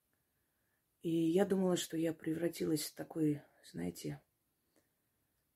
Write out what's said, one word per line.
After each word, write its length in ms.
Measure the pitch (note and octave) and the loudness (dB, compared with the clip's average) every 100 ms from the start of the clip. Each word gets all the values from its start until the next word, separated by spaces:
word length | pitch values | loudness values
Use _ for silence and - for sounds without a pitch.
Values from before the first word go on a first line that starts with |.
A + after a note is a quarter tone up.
| _ _ _ _ _ _ _ _ _ _ | _ _ _ _ _ _ _ _ _ _
И 80 | F3 | -2
я 360 | E3 E3 F3 G3 | 2 4 4 4
думала, 320 | F#3+ F#3 E3+ | 2 2 2
что 180 | - D#3+ | 0 -2
я 180 | E3 | -2
превратилась 680 | D#3+ E3 D#3+ E3+ E3 F3 D#3 | -2 -4 -2 -2 -2 0 0
в 120 | - - | -2 -8
такой, 460 | D3+ E3 D3+ C#3+ - _ - | -10 0 0 0 -6 _ -14
знаете, 500 | E3 F3 F3 D3+ C#3+ _ _ _ _ _ _ _ _ _ _ _ _ _ | -8 -6 -6 -8 -10 _ _ _ _ _ _ _ _ _ _ _ _ _